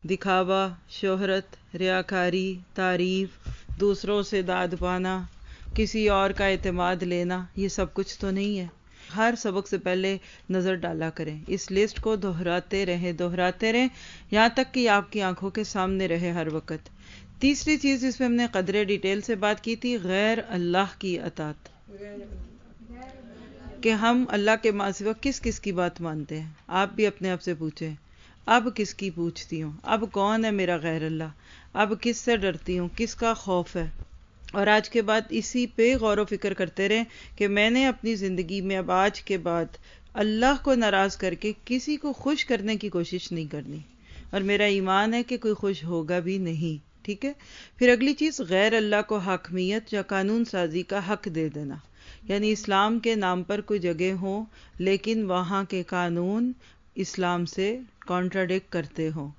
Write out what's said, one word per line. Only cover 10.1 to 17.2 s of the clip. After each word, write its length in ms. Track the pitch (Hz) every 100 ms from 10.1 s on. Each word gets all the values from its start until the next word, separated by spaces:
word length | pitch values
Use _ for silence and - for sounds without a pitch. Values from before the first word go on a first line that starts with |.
| 196 - - -
नज़र 240 | 185 180 185
डाला 320 | 170 160 160
करें, 340 | - 156 151 160
इस 200 | 190 -
लिस्ट 280 | 190 208 -
को 160 | 220 214
दोहराते 680 | 196 170 180 175 180 196 190
रहें, 300 | 175 180 160
दोहराते 540 | 175 175 180 180 220
रहें, 180 | 233 254 - - - -
यहाँ 200 | 208 226 226
तक 140 | 262
कि 160 | 262 240
आपकी 300 | 202 165 214
आंखों 300 | 190 180 190
के 120 | 202 208
सामने 420 | 202 185 190 185
रहे 240 | 170 175
हर 180 | 170 160
वक्त। 400 | 156 - 156 - - - -